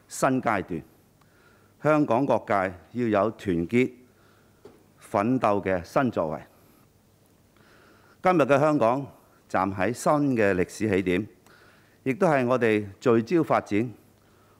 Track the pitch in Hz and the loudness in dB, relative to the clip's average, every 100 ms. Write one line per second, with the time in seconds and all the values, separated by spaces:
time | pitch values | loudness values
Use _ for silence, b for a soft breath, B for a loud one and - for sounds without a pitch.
0 | b - 139 131 120 101 85 82 - _ | b -2 -2 0 -2 -4 -4 -10 -12 _
1 | _ _ b b b b b b 143 151 | _ _ b b b b b b 0 0
2 | 127 113 139 110 - 101 95 90 - 120 | 2 0 0 -2 0 0 -2 -6 -12 -4
3 | 120 104 107 - 101 85 85 120 131 - | 0 2 0 -2 -4 -2 0 0 0 -4
4 | _ b b b b b - _ _ _ | _ b b b b b -20 _ _ _
5 | - 104 107 127 110 101 95 90 85 156 | -4 -2 0 0 0 0 0 -4 -2 -2
6 | 127 104 80 78 - _ _ _ _ _ | -2 -2 -4 -6 -12 _ _ _ _ _
7 | _ _ _ _ _ _ b b b b | _ _ _ _ _ _ b b b b
8 | b b 185 180 127 139 156 151 113 131 | b b 0 2 4 4 4 2 2 0
9 | 131 - b b b 98 95 98 95 123 | -6 -16 b b b -2 -2 -2 -2 -2
10 | 175 151 143 120 101 90 87 - 107 95 | 0 2 2 2 2 2 -2 -2 0 0
11 | 90 90 107 _ b b b b b b | 0 -2 -4 _ b b b b b b
12 | 131 120 185 143 123 127 113 107 101 95 | -6 -2 0 2 0 0 2 0 -2 -4
13 | 127 113 110 175 151 117 - 101 123 - | 0 2 2 -2 2 0 0 -4 -4 -10
14 | _ _ b b b | _ _ b b b